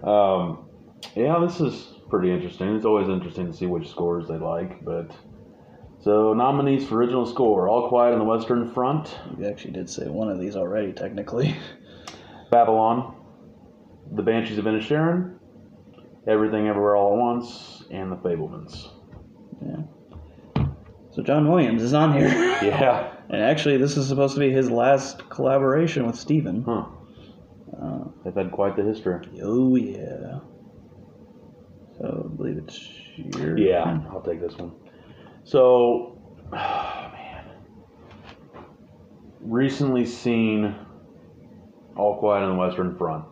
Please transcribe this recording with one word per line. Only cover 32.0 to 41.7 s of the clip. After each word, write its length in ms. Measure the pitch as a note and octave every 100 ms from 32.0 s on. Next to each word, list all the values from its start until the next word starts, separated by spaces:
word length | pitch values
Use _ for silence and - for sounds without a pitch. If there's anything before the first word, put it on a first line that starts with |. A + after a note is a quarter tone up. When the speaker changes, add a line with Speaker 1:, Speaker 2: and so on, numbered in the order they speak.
| - - -
Speaker 2:
I 40 | -
believe 220 | - D#2
it's 300 | - - - - - -
your 400 | - - D#2 E2
Speaker 1:
Yeah, 260 | G2 F2 E2
Speaker 2:
turn. 220 | E2 D2+
Speaker 1:
I'll 100 | F#2+
take 200 | F2+ E2
this 140 | E2+ -
one. 160 | F2 - - - - - - -
So, 800 | - C#3 B2+ B2 A#2+ A#2+ - - - -
<sighs> 140 | -
oh, 560 | - - - - - -
man. 340 | - - - - - - - - - - - - - - - - - - - - - - -
Recently 680 | A2 A#2 C3+ C3+ C#3+ B2+ A#2
seen 680 | - B2 A#2 A2 G#2+ G#2 G#2 - - - - - - - - -